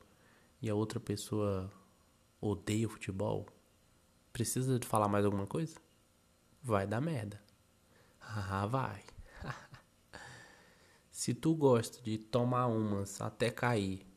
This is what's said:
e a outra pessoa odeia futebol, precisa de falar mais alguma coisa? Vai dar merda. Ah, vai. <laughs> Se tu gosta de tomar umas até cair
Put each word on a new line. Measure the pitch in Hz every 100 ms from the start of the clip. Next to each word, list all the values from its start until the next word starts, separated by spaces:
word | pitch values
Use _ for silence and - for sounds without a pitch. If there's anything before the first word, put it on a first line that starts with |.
| - - - - _ _
e | 113
a |
outra | 104 110 113
pessoa | - 104 - 107 104 95 95 - - _ _ _ _ _
odeia | 107 95 - 107 110
futebol, | - - 95 107 104 98 - _ _ _ _ _ _ _
precisa | - 110 123 131 123
de | -
falar | 110 104
mais | 101
alguma | 101 101 98
coisa? | - 160 - _ _ _ _ _ _ _ _
Vai | 120 101 98
dar | 107
merda. | 160 147 101 - - _ _ _ _ - - _
Ah, | - 110 98 98 101
vai. | 131 117 98 - - - -
<laughs> | - - - - _ _ _ - - - - - - - - - _
Se | - -
tu | 120 160
gosta | 160 139 117 110 -
de | 110 107
tomar | - 123 120 123 123
umas | 110 107 101 101 -
até | 110 - 117
cair | - 123 117 95 95 -